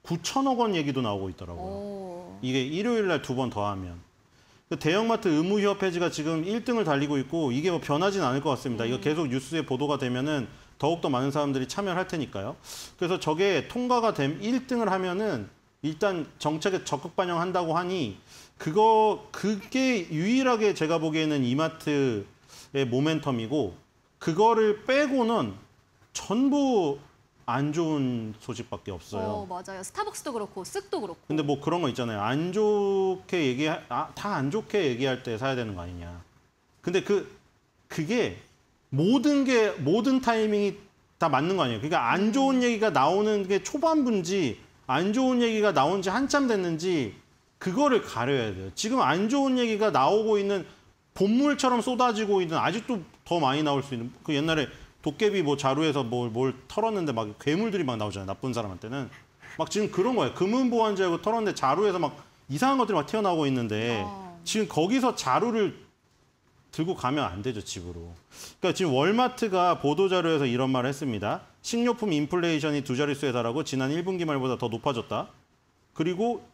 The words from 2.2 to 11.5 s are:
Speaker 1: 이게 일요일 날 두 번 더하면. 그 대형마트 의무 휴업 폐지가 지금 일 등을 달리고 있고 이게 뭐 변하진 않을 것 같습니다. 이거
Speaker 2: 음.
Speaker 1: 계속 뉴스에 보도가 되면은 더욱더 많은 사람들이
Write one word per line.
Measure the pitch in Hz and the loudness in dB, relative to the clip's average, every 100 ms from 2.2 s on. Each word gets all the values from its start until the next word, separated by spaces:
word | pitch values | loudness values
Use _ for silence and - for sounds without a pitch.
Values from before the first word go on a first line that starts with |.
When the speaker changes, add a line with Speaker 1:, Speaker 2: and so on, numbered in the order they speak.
| 180 95 | -16 -8
Speaker 1:
이게 | 123 131 | -2 -2
일요일 | 131 160 214 233 196 | -2 -2 0 0 0
날 | 156 | -2
두 | - 127 | -2 -2
번 | 123 | -2
더하면. | 101 101 98 90 85 - _ _ _ _ _ _ | -2 -2 -4 -8 -14 -20 _ _ _ _ _ _
그 | 156 | -4
대형마트 | 156 185 226 226 202 | 0 2 2 0 2
의무 | 151 175 208 | 2 2 2
휴업 | 202 196 | 2 2
폐지가 | 190 175 175 | -2 0 -2
지금 | - 151 160 | -2 -2 -2
일 | 175 226 - | -2 -4 0
등을 | 233 170 | 0 2
달리고 | 139 143 143 | 2 2 0
있고 | 131 165 147 | -2 -2 0
이게 | 123 180 | 0 0
뭐 | 165 | -2
변하진 | - 147 190 196 | 0 0 2 2
않을 | 139 135 | 0 0
것 | 147 | 0
같습니다. | 127 135 110 117 | -2 -2 -4 -2
이거 | 123 | -2
Speaker 2:
음. | |
Speaker 1:
계속 | 147 156 151 | 0 0 0
뉴스에 | 127 127 160 | -2 -4 -4
보도가 | 135 127 143 139 | -2 -2 0 0
되면은 | 127 123 143 151 107 - - _ | 0 -2 -2 -2 -4 -12 -20 _
더욱더 | 143 165 170 | -2 0 0
많은 | 123 139 | 0 0
사람들이 | 147 143 | 0 0